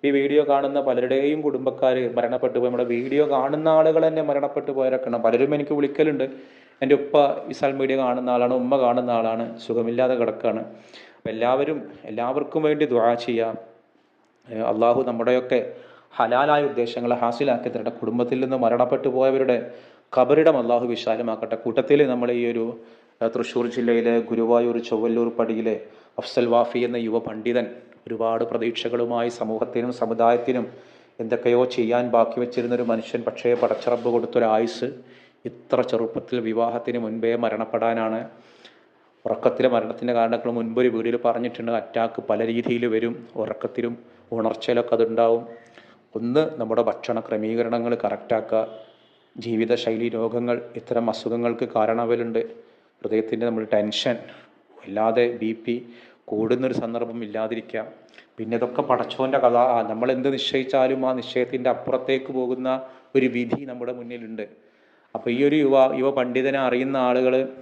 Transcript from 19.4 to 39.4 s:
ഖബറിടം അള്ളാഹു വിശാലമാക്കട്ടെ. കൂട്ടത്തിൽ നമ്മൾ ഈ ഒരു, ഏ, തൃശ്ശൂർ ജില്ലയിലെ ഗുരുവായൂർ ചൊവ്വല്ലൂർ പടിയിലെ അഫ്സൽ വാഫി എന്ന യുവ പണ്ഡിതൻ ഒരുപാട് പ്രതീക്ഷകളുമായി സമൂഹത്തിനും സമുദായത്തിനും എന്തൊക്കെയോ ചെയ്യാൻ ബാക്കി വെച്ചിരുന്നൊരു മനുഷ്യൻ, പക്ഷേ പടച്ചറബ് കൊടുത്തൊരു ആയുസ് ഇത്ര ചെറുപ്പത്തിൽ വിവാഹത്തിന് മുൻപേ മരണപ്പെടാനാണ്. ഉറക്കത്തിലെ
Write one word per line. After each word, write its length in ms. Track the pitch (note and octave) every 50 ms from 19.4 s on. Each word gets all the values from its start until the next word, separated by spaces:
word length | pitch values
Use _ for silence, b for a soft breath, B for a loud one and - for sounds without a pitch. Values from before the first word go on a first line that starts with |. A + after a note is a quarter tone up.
| C3 B2+ B2 A2+ - B B B B B B B B B -
ഖബറിടം 420 | C3 B2 B2 D3 D3+ D#3+ D#3+ D#3 C3
അള്ളാഹു 280 | A#2 A#2 A#2+ A#2+ B2+
വിശാലമാക്കട്ടെ. 720 | A#2+ A#2 G#2 - A#2 A2 A2 A#2+ A2+ A2 - - - A2+
കൂട്ടത്തിൽ 520 | A2 - A#2+ A2 C3+ B2 C3+ D3 C#3+ D3 C3
നമ്മൾ 240 | B2 B2 B2 A#2+
ഈ 140 | A#2+ A#2+ A#2+
ഒരു, 320 | A#2 A#2 A#2 A2+ A2+ A#2+ A#2 B B B B B B B _
ഏ, 40 | A2+
തൃശ്ശൂർ 400 | A2+ - B2 A2+ - - B2+ A#2+
ജില്ലയിലെ 520 | A#2 A2+ C3 A#2 A#2+ A#2 A#2 A2+ A#2 A#2 A#2
ഗുരുവായൂർ 600 | A2+ - A#2+ A2+ A2+ A2+ A#2+ A#2+ A#2+ A#2+ A#2 A#2
ചൊവ്വല്ലൂർ 500 | A#2 - A#2 A2 A2+ A#2 A2+ A#2 A#2 A#2+
പടിയിലെ 520 | A#2 - A2+ A2 A2+ A2 A2+ A2+ G#2+ F#2+ - B B B B B B -
അഫ്സൽ 280 | - - - A#2+ A#2+
വാഫി 320 | A#2 A#2+ A#2+ A2+ - - A#2+
എന്ന 180 | A#2+ A#2 A#2+
യുവ 220 | A#2+ A#2 A2 A2 A#2
പണ്ഡിതൻ 480 | A2+ A#2 G#2+ A2 A2 B2 A#2+ A#2+ A2+ - - - - - - - _
ഒരുപാട് 380 | - A#2 A2 A2+ A2+ A2+ A2+ B2
പ്രതീക്ഷകളുമായി 840 | A#2 A#2+ A2+ A2+ A#2 A2+ - - A#2 A#2+ A#2+ A#2+ A#2+ A#2+ A#2 A#2 A#2+
സമൂഹത്തിനും 640 | A#2+ - A2+ G#2+ A2+ A2 A#2 A#2 - A#2+ A#2 B2
സമുദായത്തിനും 720 | B2 - A2+ G#2+ A2+ A2+ A#2 A#2 A#2+ A#2+ A#2+ C3+ B2+ B2 A#2 - B B B B B B B B B -
എന്തൊക്കെയോ 440 | A#2 A2+ A#2+ A#2 - A#2+ A#2+ A#2+ B2+
ചെയ്യാൻ 440 | B2+ - - A#2 A2+ A#2+ B2 B2 A#2+
ബാക്കി 320 | A2 A#2 A2+ - - A#2+
വെച്ചിരുന്നൊരു 420 | B2 B2 - B2+ A#2 A#2+ B2 A#2+
മനുഷ്യൻ, 400 | A#2+ A#2 A#2 A2+ A2 - - A#2+
പക്ഷേ 320 | A2+ A2+ - - - A#2+ A#2+
പടച്ചറബ് 540 | A#2+ A#2+ A2 G#2+ - - A#2+ A#2+ A#2 A2+ B2
കൊടുത്തൊരു 360 | A#2 A#2 A#2 A#2 - B2 A#2
ആയുസ് 400 | A2 A2 A2 A2+ A#2 - - B2+ B2+ B2+ - B B B B B B B B _
ഇത്ര 360 | A#2+ - - - - - B2+
ചെറുപ്പത്തിൽ 600 | B2 - - A2+ A#2 A2+ - - - - B2+ B2
വിവാഹത്തിന് 580 | A2 A2+ A2 A2+ A#2 A#2 A#2 A#2+ - - A#2+ A#2+
മുൻപേ 380 | A2+ A2 A2+ A2+ A2 A#2 A#2
മരണപ്പെടാനാണ്. 920 | A#2 A#2 A2 G#2+ A2 A2+ - - A#2 A#2 A#2 A#2 A2+ A2+ A2 A2 A#2 A#2 - - B B B B B B B B B B B B B B B _ _ _
ഉറക്കത്തിലെ 440 | - A2+ -